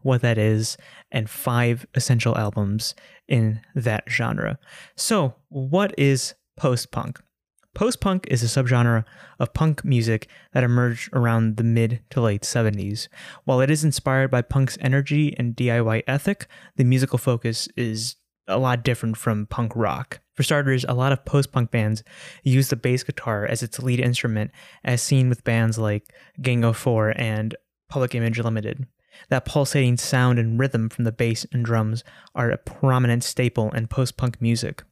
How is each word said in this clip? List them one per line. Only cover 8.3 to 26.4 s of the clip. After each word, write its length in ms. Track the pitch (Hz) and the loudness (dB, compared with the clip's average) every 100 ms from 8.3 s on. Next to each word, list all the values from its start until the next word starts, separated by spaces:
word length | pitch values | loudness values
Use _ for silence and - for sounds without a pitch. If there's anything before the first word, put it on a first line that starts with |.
| 123 | -2
a 40 | 117 | 0
subgenre 580 | 135 123 127 120 117 110 - - _ | 0 2 2 4 2 -2 -12 -20 _
of 160 | 127 | -6
punk 280 | - 160 147 | 0 0 0
music 460 | - 127 113 110 - - _ | 0 2 2 -2 -4 -20 _
that 100 | 131 | 0
emerged 460 | 123 120 123 120 - | 2 2 2 -2 -4
around 420 | 131 120 113 113 107 | 0 2 2 2 2
the 80 | |
mid 360 | 117 113 113 120 _ | 2 2 2 -2 _
to 100 | - | 0
late 240 | 117 104 | 0 0
seventies. 640 | - 123 110 104 98 104 - - - - | -2 0 0 0 -4 -6 -10 -16 -20 -12
While 180 | - 127 | 0 2
it 80 | 135 | 2
is 120 | 156 | 2
inspired 480 | 156 - - 131 135 | 2 0 0 0 2
by 120 | 127 | 0
punk's 340 | - 135 131 - | 0 0 0 0
energy 540 | 127 135 139 147 147 - | 0 0 0 0 0 0
and 180 | 120 113 | -4 -2
D 140 | 127 | 0
I 100 | 117 | 2
Y 220 | 113 110 - | 2 0 0
ethic, 400 | 139 - 202 - - - - | -2 -2 -4 -8 -20 -14 0
the 80 | |
musical 340 | 123 131 135 123 | 4 4 2 0
focus 480 | - 117 117 110 - - | 0 -2 -2 -4 -6 -4
is 400 | 120 110 120 - _ _ - | -4 -4 -8 -10 _ _ -4
a 120 | 98 | 0
lot 260 | 131 123 | 2 0
different 320 | 117 120 113 110 | 0 -2 -2 -2
from 300 | - 107 104 | -2 -2 -2
punk 280 | - 117 | -4 -4
rock. 460 | 117 104 67 - - _ | -2 -2 -2 -8 -16 _
For 80 | - | -4
starters, 420 | 139 147 139 131 - | 0 2 2 0 0
a 60 | |
lot 200 | 123 131 | 0 2
of 120 | 139 | 0
post-punk 460 | - 143 135 131 117 | 0 0 0 -2 0
bands 340 | 117 107 107 - - - - | 0 0 -2 -6 -20 -20 -6
use 260 | 135 131 135 | 2 2 2
the 80 | 117 | 0
bass 260 | 123 127 | 0 -2
guitar 420 | - - - 107 104 | -2 -8 -4 -4 -2
as 160 | 113 | -4
its 200 | 120 - | -6 -6
lead 180 | 127 123 | -2 0
instrument, 500 | 123 120 123 107 107 - - - | 0 0 -2 -2 -4 -8 -20 -10
as 160 | - 123 | -2 -2
seen 300 | - 135 127 | 2 2 4
with 140 | 120 | 2
bands 340 | - 113 113 113 | 0 2 2 0
like 340 | 110 104 _ - - - | -2 -2 _ -20 -20 -6